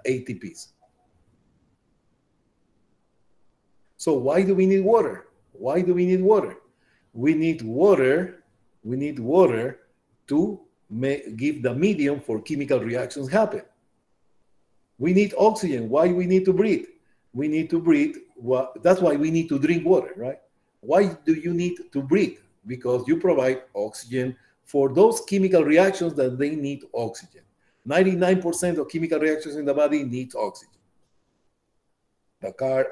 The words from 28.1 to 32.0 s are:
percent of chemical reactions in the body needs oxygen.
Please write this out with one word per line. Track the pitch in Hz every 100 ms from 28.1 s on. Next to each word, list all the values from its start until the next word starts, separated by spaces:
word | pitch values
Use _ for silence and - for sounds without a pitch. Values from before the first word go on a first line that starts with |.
| 180 180 185
percent | 175 170 180 156
of | 143
chemical | 165 160 156
reactions | 156 156 156 147
in |
the | 143
body | 139 147 147
needs | 135 123 127
oxygen. | 117 107 - - _ _ _ _ _ _ _ _ _ _ _ _ _